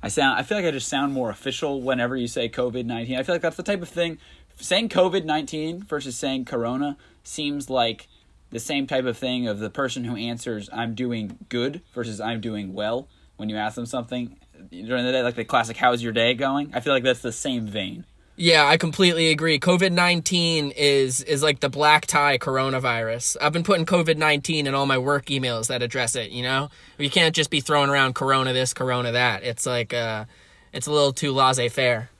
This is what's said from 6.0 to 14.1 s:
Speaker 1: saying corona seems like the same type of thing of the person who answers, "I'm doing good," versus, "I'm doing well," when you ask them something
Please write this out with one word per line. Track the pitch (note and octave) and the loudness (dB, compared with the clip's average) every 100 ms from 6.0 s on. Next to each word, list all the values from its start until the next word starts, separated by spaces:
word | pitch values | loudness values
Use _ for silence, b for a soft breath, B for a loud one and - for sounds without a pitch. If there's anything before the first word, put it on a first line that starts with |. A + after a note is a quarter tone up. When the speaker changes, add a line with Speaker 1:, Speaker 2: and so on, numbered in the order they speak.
| C3+ A#2+ | -6 -6
Speaker 1:
saying | C#3 C3+ B2+ | -4 -4 -4
corona | B2+ A#2 B2+ C#3+ C#3+ b b | -4 -2 -2 -4 -6 b b
seems | - - D3 C#3+ B2+ | -16 -6 -6 -6 -2
like | C3 A#2 A2 - b b _ _ | 0 0 0 -12 b b _ _
the | A#2 | -10
same | - C#3+ C3+ | -4 -4 0
type | C3+ C3 | 0 0
of | A2+ | -2
thing | B2+ B2 B2 | -2 -2 -2
of | G#2 | -2
the | A2 | -4
person | - C3+ B2+ | -2 -4 -2
who | A#2+ A#2 | -6 -4
answers, | A#2 A#2 C3 G#2+ G2+ | -6 -6 -6 -6 -6
"I'm | A2 A#2 | -6 -6
doing | A2 B2 A#2 G#2 - - | -4 -4 -4 -6 -10 -8
good," | B2 B2+ D3+ - - | -2 -2 -4 -12 -8
versus, | A2+ G#2 | -6 -6
"I'm | G#2+ A2+ | -6 -4
doing | A2+ G#2+ G2+ F#2+ | -4 -6 -6 -4
well," | G#2+ A#2+ C#3 b b _ | -2 -2 -6 b b _
when | G#2+ | -6
you | G#2+ | -4
ask | G#2+ | -4
them | G#2+ A#2 | -4 -6
something | C3 A#2 | -6 -6